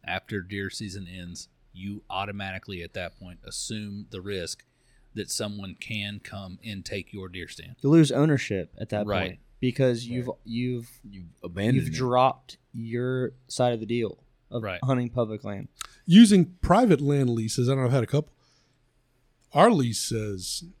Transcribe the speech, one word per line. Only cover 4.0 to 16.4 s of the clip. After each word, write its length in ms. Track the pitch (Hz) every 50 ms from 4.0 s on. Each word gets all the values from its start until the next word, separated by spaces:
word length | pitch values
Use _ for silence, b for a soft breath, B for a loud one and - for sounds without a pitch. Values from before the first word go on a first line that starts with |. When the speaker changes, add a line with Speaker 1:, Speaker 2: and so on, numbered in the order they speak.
| 101 -
Speaker 1:
the 120 | - 95
risk 420 | 90 101 101 95 85 80 - _ - _ _ _ _ _ _ _ _ _ _
that 160 | 110 101 -
someone 460 | - - 113 104 101 104 98 95 90
can 440 | _ - - 113 107 101 101 104 101 _
come 340 | - - 101 98 92 92 - -
and 220 | 113 104 95 85
take 260 | - 107 101 90 _
your 160 | - 101 95
deer 200 | 92 87 90 87 -
stand. 260 | - - - - 127 _
Speaker 2:
You 80 | - 139
lose 220 | 151 165 160 139
ownership 600 | - 131 147 160 147 135 - - 104 95 82 - - -
at 100 | 110 -
that 160 | - 104 104
Speaker 1:
Right. 260 | 104 101 92 82 78
Speaker 2:
point 80 | - - _ _ _ _
because 480 | - 127 123 - 135 127 120 117 123
you've, 200 | 120 120 123 120
Speaker 3:
Right. 100 | 127 - _ _
Speaker 2:
you've, 440 | 110 117 120 123 123 123 120 117 120 - - -
Speaker 3:
You've 220 | - 101 95 90 82 _ _ -
abandoned 320 | 87 87 90 101 113 131 - 80
Speaker 2:
you've 60 | 80 80
Speaker 3:
it. 40 |
Speaker 2:
dropped 600 | 78 127 123 123 127 127 131 127 - _ - - _ _ _ -
your 600 | 120 117 113 113 120 123 127 131 127 127 - - - _ _
side 240 | - - 127 123 120
of 80 | 113
the 40 | 110
deal 380 | 104 117 120 117 98 - _ _ _ _ _ _ _
of 140 | - 120 110
Speaker 1:
Right. 160 | 104 92 87 -
Speaker 2:
hunting 260 | 127 135 123 123 117
public 340 | 117 127 117 107 110 107 -
land. 240 | 104 101 98 - - _ B B B B B B
Speaker 4:
Using 500 | - 170 208 240 202 208 190